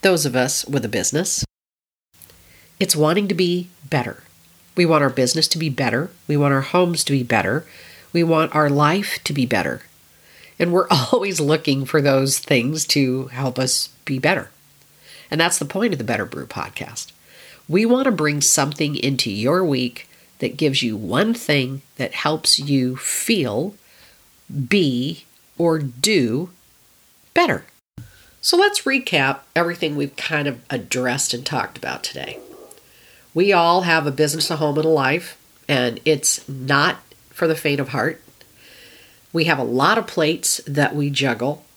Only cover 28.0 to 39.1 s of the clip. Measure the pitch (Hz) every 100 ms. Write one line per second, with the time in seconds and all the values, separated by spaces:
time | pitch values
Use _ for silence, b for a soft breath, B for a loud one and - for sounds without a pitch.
28 | B B B B - 349 403 403 - 269
29 | 262 156 135 - - 160 170 170 160 147
30 | 143 - - 156 143 120 - 131 - 127
31 | 127 131 - 120 135 135 101 - - -
32 | - - - - - - - B B B
33 | B B B 160 202 185 170 180 175 165
34 | 147 135 151 156 156 160 151 147 156 156
35 | 131 160 - - _ _ - 139 123 113
36 | - 147 - - - 135 131 143 160 -
37 | - - _ - 165 156 147 143 127 127
38 | 123 156 - _ - B B B B B
39 | B